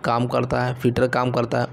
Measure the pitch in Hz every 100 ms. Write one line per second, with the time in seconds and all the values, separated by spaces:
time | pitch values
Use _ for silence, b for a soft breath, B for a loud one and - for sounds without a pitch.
0 | - 117 123 127 127 123 123 123 123 123
1 | 127 123 127 123 117 127 120